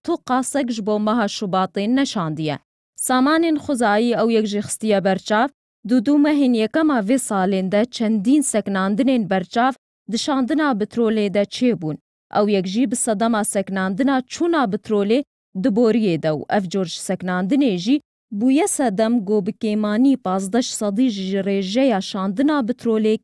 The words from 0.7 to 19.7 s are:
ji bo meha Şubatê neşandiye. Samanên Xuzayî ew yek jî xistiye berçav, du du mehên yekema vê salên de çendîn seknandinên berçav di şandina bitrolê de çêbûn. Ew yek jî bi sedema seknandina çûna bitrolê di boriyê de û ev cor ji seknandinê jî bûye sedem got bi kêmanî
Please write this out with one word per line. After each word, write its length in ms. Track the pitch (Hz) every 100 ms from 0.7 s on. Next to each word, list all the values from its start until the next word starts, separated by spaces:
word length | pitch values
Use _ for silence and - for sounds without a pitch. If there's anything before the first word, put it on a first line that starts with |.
ji 140 | 226 202
bo 140 | 214
meha 260 | 214 233 202
Şubatê 720 | - 196 185 185 - 208 262
neşandiye. 640 | 277 220 160 151 156 139 - _ _ -
Samanên 640 | - 254 269 320 330 302 -
Xuzayî 480 | 262 226 208 240 233
ew 80 | 226
yek 140 | 226 214
jî 120 | 202
xistiye 440 | - - 220 196
berçav, 440 | 185 190 - 214 277 - _ _ 190
du 160 | 254 214
du 80 | 294
mehên 360 | 294 294 262
yekema 460 | 233 220 320 320 254
vê 180 | 196 262
salên 540 | - 202 185 190 185
de 140 | 208 247
çendîn 560 | - 214 220 196 294
seknandinên 880 | 269 214 202 196 190 202 269 254 180
berçav 440 | 190 185 233 254 262 _ _ -
di 60 | 220
şandina 540 | - 269 247 302 302
bitrolê 600 | 214 208 233 226 220 202
de 100 | 190
çêbûn. 540 | 202 - 247 180 156 151 - _ _ -
Ew 120 | 208
yek 160 | 202 185
jî 240 | 208 254
bi 40 | 240
sedema 480 | - 202 226 220
seknandina 760 | 208 202 196 190 190 190 254 262
çûna 440 | 254 - 339 330 240
bitrolê 500 | 202 - 208 202 247 277 _ _ 190
di 40 | 196
boriyê 560 | 202 233 226 214 160
de 40 | 156
û 140 | 151 -
ev 140 | 208 190
cor 160 | 196 175
ji 140 | -
seknandinê 760 | - 185 185 180 185 269 277 180
jî 240 | 190 285 - _ _
bûye 360 | 202 254 277 392
sedem 580 | - 254 190 220 240 190
got 220 | 214 190
bi 40 |
kêmanî 680 | - 220